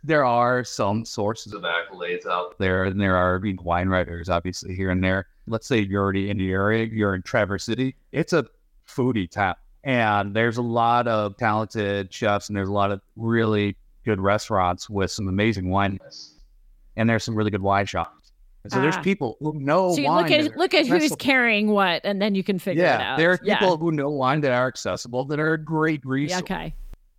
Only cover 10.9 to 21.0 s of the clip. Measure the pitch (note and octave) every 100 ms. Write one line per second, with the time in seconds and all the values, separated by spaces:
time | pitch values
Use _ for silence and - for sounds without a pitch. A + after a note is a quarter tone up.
10.9 | A#2+ A#2+ A2 G#2 G2 A2+ G#2+ G#2+ A2 G2+
11.9 | G2+ F#2+ - G#2+ G2+ - G#2 F#2+ G2+ G2+
12.9 | G2 _ - A2+ A#2 A2 G#2+ G#2 - _
13.9 | _ - G2 G2 G#2 - G#2 F2+ F2+ -
14.9 | G2+ F#2+ - F#2+ F#2+ A2 G2 F2+ G2 G2
15.9 | F#2+ - - - - - _ - - -
16.9 | - A2+ A2+ - G#2+ G#2+ G2+ G2 G2 G2
17.9 | F2+ E2 - _ _ - - - F#3+ E3
18.9 | F3+ F3 G3 B2+ - D3+ D3+ C#3 E3 F#3
19.9 | F3 D3 A#3 E4+ D4+ D4+ - F#4 E4+ C4+
20.9 | E4